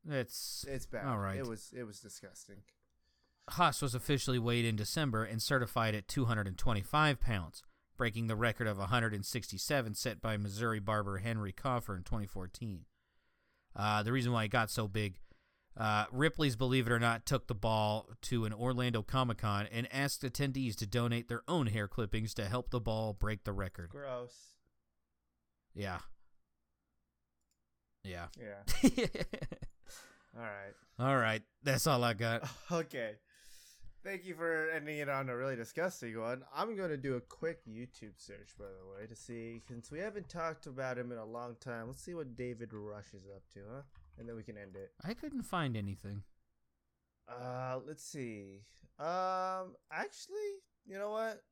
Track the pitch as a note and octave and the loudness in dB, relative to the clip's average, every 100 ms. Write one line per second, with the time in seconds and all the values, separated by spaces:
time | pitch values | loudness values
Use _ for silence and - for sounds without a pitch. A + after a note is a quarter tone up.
0 | D#3+ C#3+ A#2+ - - - C#3+ C3 - A#2 | -2 -2 -2 -4 -6 -6 -4 -4 -4 -4
1 | C3+ A2+ G2 G2 B2+ A2 - - A2+ G2+ | 0 0 0 0 -4 -6 -10 -10 -10 -10
2 | G#2+ - G2 F2+ - G2+ - _ _ _ | -14 -14 -14 -16 -16 -18 -20 _ _ _
3 | _ _ _ _ - - E3+ - C#3 A#2+ | _ _ _ _ -6 4 4 6 0 0
4 | - C#3 - B2+ A#2 A#2+ A2+ G#2+ G#2 - | 4 4 4 2 4 4 4 2 0 2
5 | D3 A2 A2 A2 - C#3 A#2+ - A2+ G#2+ | 2 2 0 0 2 4 4 2 4 2
6 | - - A#2+ A2 G2 F#2 - G#2+ F#2 D3+ | 0 2 4 4 0 4 6 6 4 6
7 | D3+ C3+ - G#2+ E2 - - _ _ - | 6 6 4 4 0 -10 -20 _ _ 0
8 | A#2+ G#2+ A2+ G#2+ A#2 G#2 A2+ G2 F#2+ B2 | 2 2 2 4 4 4 0 2 4 4
9 | A2+ G#2 G2+ B2 - F#2+ - D3 A2+ G#2 | 4 2 -2 -2 -4 -6 2 2 2 -2
10 | B2+ G#2+ A2+ G#2+ G2+ G2+ A#2 A2 G2 G#2+ | -2 -2 0 0 0 0 0 2 2 2
11 | G2+ G2 A2 A2 G#2 - C#3 B2 - F#2+ | 2 -2 0 0 -2 -2 0 0 0 -6
12 | F2+ A2 G2+ G2 F2+ - A2+ F2+ - _ | 0 -2 0 -6 -8 -6 -6 -6 -10 _
13 | _ _ _ _ _ _ _ - G#2+ G#2 | _ _ _ _ _ _ _ -2 2 2
14 | G#2 C3 A#2+ A#2+ G#2+ A#2+ A2 - G#2+ G2+ | 4 2 4 2 4 2 2 0 0 2
15 | G#2 F2+ - - _ _ _ - A2 G#2 | 0 -2 -16 -20 _ _ _ -2 4 4
16 | G#2+ B2 D#3 D#3+ D3+ A2+ C3 C3 A#2 A#2 | 2 4 2 6 4 4 4 4 6 6
17 | A#2+ A#2 - C#3 - G#2 A2+ A2 G#2+ G#2+ | 6 4 2 0 2 0 4 4 4 2
18 | - A#2 - B2 G#2+ G#2+ B2 B2 B2 A#2 | -2 -10 0 2 2 0 0 2 2 2
19 | G#2 C3 B2+ A2 A2 G2+ G#2 A#2 B2 C3+ | 2 2 4 2 2 2 0 -2 -2 0
20 | C#3+ - B2+ - C#3+ C3+ B2+ G#2+ G#2 A#2+ | 0 0 -2 0 0 2 -2 0 0 2
21 | A#2+ A#2 A#2 A#2 - F3 A#2+ G#2+ G2+ - | 2 0 -2 -6 2 4 4 2 0 -2
22 | G#2+ A2 A2 - G2+ B2 A#2+ B2 A2+ A2 | 0 0 0 -2 0 0 0 0 0 0
23 | A2 G#2 G2+ G#2+ - G2 F#2+ - E2+ C#3+ | 0 0 0 0 -2 -2 -4 -6 -10 -8
24 | C#3 B2 B2 - - _ _ _ _ _ | -6 -6 -6 -14 -20 _ _ _ _ _
25 | _ _ _ _ _ _ _ - G2 F2 | _ _ _ _ _ _ _ -8 -6 -6
26 | - - - - _ _ _ _ _ _ | -8 -14 -16 -20 _ _ _ _ _ _
27 | _ _ _ _ _ _ _ _ _ _ | _ _ _ _ _ _ _ _ _ _
28 | G2 F2 E2+ - A2 G2+ G2+ - C4 - | -10 -8 -8 -10 -12 -8 4 8 8 6
29 | A3+ - - - - - - - - - | 0 -2 -6 -4 -8 -8 -12 -14 -20 -18
30 | - - _ A#2 A2+ G2+ G2 - _ - | -20 -20 _ -10 -8 -8 -12 -16 _ -2
31 | B2+ C3+ A2+ A2 - _ C#3 C3 D#3+ C3 | 4 6 4 2 -4 _ 0 2 4 6
32 | A#2+ G#2 A2+ A#2 C3 C3 - F3 D3+ C#3+ | 4 2 0 0 -4 -10 -4 -2 -2 -4
33 | A2+ G#2 _ - - - - - - - | -6 -8 _ -20 -20 -20 -20 -16 -16 -12
34 | F#3+ F#3+ F#3 D#3+ E3 D#3+ D#3 D#3+ D3 D3+ | -8 -8 -8 -2 0 2 2 -2 -2 -2
35 | C#3+ C3+ C3+ B2 C3+ B2 A2+ - F3+ - | 0 0 0 -2 -2 -2 -4 -2 -2 -2
36 | A#2+ A2+ A2+ B2+ C3+ C#3 G#3 G#3 F#3 D3 | -6 -4 -2 -4 -6 -4 -2 -2 -2 -2
37 | C#3 B2+ - - D#3+ E3 - A2 B2 - | -2 -2 -4 -6 -4 -4 -12 -12 -12 -14
38 | G#2+ - - G2+ G#2 - G2+ F#2+ F#2+ G2 | -18 -16 -20 -18 -20 -16 -14 -14 -16 -14
39 | A2 A2+ - A#2 A2+ A#2 - A#2+ A2+ D3 | -14 -14 -12 -10 -8 -12 -14 -14 -12 -8
40 | G#3 G#3 D3+ F3 E3 D#3+ - C3 C3 B2 | -8 -8 -10 -6 -6 -6 -12 -6 -4 -4
41 | B2 A#2+ A2 A#2 A#2+ A#2 C3 A#2 A2+ C3+ | -4 -8 -8 -8 -10 -10 -8 -8 -8 -10
42 | - E3+ C#3+ A#2+ B2 A#2 A2+ A2 G#2 G#2 | -10 -8 -8 -6 -6 -6 -8 -8 -8 -10
43 | G2+ G2+ F#2+ G2 - G2+ G2+ B2+ C#3 - | -14 -18 -18 -18 -18 -16 -14 -14 -14 -20
44 | - - A#2 A2+ A2 G#2 G2 F#2+ F#2+ _ | -20 -16 -12 -12 -10 -12 -12 -12 -14 _
45 | E3 A#3 D4+ C#4 - F#3 D3 A2+ G2+ F#2+ | -10 -8 -8 -8 -4 -2 0 0 -4 -6
46 | G2+ G#2 - _ _ _ _ _ _ _ | -8 -10 -12 _ _ _ _ _ _ _
47 | _ _ - A#2+ B2 B2+ B2+ C3 C#3 D3+ | _ _ -16 -10 -6 -4 -2 -4 -6 -12
48 | - D3+ A#2+ G#2+ G2 G2 G#2+ - - - | -10 -8 -6 -6 -10 -16 -20 -20 -20 -6
49 | D3+ F3+ F#3 F#3 F#3 F#3+ F#3 - _ D#3 | -2 0 0 0 0 -2 -6 -14 _ -6
50 | G4+ - - G4+ G#4 G4 _ _ - G3 | -4 -6 -10 -6 -6 -8 _ _ -14 -6
51 | G#3 G#3+ A3+ G#3+ _ | -4 -2 -2 -4 _